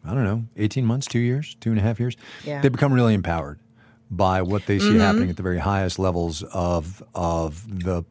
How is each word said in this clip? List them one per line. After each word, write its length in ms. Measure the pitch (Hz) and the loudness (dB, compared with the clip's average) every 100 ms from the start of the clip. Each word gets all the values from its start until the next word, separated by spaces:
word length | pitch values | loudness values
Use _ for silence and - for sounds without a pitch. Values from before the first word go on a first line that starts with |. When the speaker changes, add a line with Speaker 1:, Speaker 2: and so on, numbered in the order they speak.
| - | -4
Speaker 1:
I 40 | 117 | 0
don't 80 | |
know, 220 | 107 110 113 - | 0 0 -4 -4
eighteen 300 | 104 135 117 | -2 0 0
months, 200 | 123 139 | 0 -2
two 120 | 120 | -2
years, 360 | 120 131 151 - | 0 -2 -4 -8
two 100 | - | -2
and 60 | 110 | 2
a 40 | |
half 160 | 104 110 | 2 0
years, 160 | 120 113 - - - | -4 -6 -16 -14 -8
Speaker 2:
Yeah. 160 | 143 | 0
Speaker 1:
they've 100 | 139 | 0
become 220 | 120 143 | 2 2
really 200 | 127 120 | 4 4
empowered 460 | 107 87 82 71 73 _ _ - _ _ | 4 2 -4 -4 -12 _ _ -20 _ _
by 320 | 90 95 92 | 0 2 2
what 240 | 92 101 - | 0 -2 0
they 140 | 101 | 2
see 80 | 208 | 4
Speaker 2:
Mm-hmm. 80 | 107 | 6
Speaker 1:
happening 300 | 104 104 90 | 6 4 0
at 60 | 85 | -2
the 60 | |
very 160 | 92 87 | -2 0
highest 400 | 82 98 92 - | 0 0 0 0
levels 420 | 92 87 85 78 - | 0 0 -2 -4 -8
of, 500 | 95 87 87 80 95 - | -4 0 0 -4 -12 -14
of 720 | - 87 82 80 78 110 98 | -4 -2 -2 -4 -8 -12 -6
the 200 | 90 90 82 | -4 -4 -6